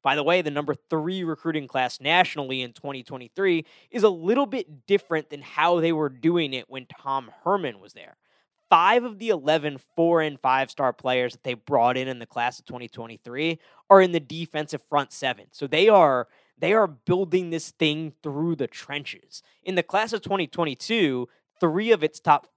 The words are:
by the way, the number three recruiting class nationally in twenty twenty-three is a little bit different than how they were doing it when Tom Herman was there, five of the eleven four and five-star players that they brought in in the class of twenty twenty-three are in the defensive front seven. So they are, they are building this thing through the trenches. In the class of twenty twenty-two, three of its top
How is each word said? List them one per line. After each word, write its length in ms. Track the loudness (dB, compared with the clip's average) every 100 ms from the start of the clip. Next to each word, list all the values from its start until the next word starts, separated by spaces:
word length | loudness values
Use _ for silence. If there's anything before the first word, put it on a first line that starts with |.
by 120 | 0 0
the 80 |
way, 180 | 2 2
the 100 | 2
number 240 | -4 -4 -6 _
three 340 | -4 -4 -4
recruiting 440 | -6 -6 -4 -6 -4
class 320 | -2 -2 -4
nationally 640 | 0 2 2 0 -6 -6
in 120 | -8
twenty 300 | -10 -12 -12
twenty-three 640 | -12 -16 -14 -2 0 0 -2 _ _
is 120 | 2
a 60 | 2
little 360 | 2 0 0 0
bit 420 | -4 -8 -14 -2
different 420 | 0 0 -4 -4
than 120 | -14
how 380 | -10 0 2 2
they 120 | 2
were 180 | 0 -2
doing 440 | -2 0 0 -2
it 160 | -6 -10
when 160 | -16 -16
Tom 440 | -14 -6 -6 -6 -8
Herman 360 | -2 -2 -2 -8
was 140 | -18
there, 240 | -20 -20 -20 _ _ _ _ _
five 300 | 4 4 2
of 160 | 0 -8
the 100 | -4
eleven 480 | -2 2 0 0 -8 -10 0
four 240 | 2 4
and 200 | 0 -2
five-star 540 | 0 0 0 -2 -2
players 400 | -2 -2 -2 -2
that 100 | -6
they 100 | -10
brought 420 | -10 -2 2 2 0
in 120 | -6
in 100 | -10
the 80 | -10
class 320 | -6 -6 -6
of 80 | -16
twenty 220 | -16 -14
twenty-three 720 | -14 -16 -16 -14 -4 -4 -4 _ _ _
are 140 | 8
in 120 | 8
the 60 | 2
defensive 600 | -6 -10 -8 -8 -8 -10 -4
front 220 | -4 -4
seven. 340 | -6 -6 -6 -12
So 160 | -12 -4
they 220 | 2 6
are, 380 | 8 6 4 -2 _ _ _
they 160 | 0
are 140 | 2 2
building 640 | -2 -2 0 0 -2 -2
this 180 | -6 -8
thing 440 | -2 -2 0 -8 -10
through 320 | -10 -4 -2 -2
the 100 | -6
trenches. 800 | -10 -12 -10 -10 -16 _ -20 -20 _
In 140 | -4 -4
the 80 |
class 280 | -2 -2 -2
of 120 | -6
twenty 240 | -4 -4 -4
twenty-two, 840 | -4 -4 -4 -4 0 0 0 -6 _ _ _
three 320 | -2 0 2
of 120 | 2
its 160 | 0 -4
top 280 | 2 2 0